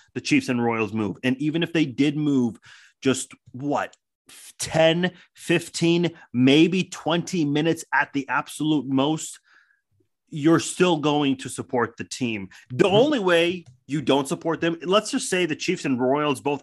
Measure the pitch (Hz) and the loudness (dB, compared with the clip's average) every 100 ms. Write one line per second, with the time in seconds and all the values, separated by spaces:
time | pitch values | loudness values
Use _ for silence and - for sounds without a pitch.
0 | _ - - 147 135 123 120 113 107 110 | _ -8 0 2 2 0 0 0 -2 -2
1 | 104 - 127 131 151 160 170 165 143 113 | -2 -2 -2 -2 -2 -2 -2 -2 -2 0
2 | 147 147 147 139 120 - - - - _ | 0 0 0 2 0 -4 -18 -20 -20 _
3 | 135 131 - - _ 123 143 127 92 _ | -2 0 -4 -16 _ -10 -4 -4 -6 _
4 | _ _ _ - - - - 160 165 170 | _ _ _ -20 -18 -12 -4 2 4 4
5 | 175 - _ - - 170 170 - 170 170 | -2 -4 _ -10 -2 -2 -2 0 2 2
6 | 170 - - 120 131 147 160 185 - - | 0 -4 -6 2 6 6 6 2 -4 -6
7 | - 170 165 185 147 147 165 160 - 135 | -2 -2 -2 -2 -2 0 -2 -2 -2 -2
8 | 147 143 131 131 - - 156 151 127 135 | -2 -4 -4 -4 -4 -6 -2 -2 0 0
9 | 139 160 - - _ _ _ _ _ _ | 0 -2 -8 -18 _ _ _ _ _ _
10 | _ _ _ 160 147 165 - - 185 156 | _ _ _ -2 2 2 2 0 2 2
11 | 151 147 139 131 131 - 113 123 113 - | 0 0 0 -2 -6 -12 -4 -2 -2 -4
12 | 104 - 123 107 95 - - 123 190 202 | -12 -6 -6 -6 -10 -16 -6 0 4 4
13 | 294 277 185 170 170 180 - - - 156 | 4 2 2 2 2 -2 -10 -20 -8 -4
14 | 143 139 135 165 165 160 165 165 175 202 | 2 2 0 -4 -4 -4 -4 -4 0 0
15 | 214 262 - 185 175 147 - 170 147 123 | 0 -6 -4 -2 -2 -4 -4 -4 -2 0
16 | 127 143 151 123 143 143 | 0 0 0 -2 -4 -6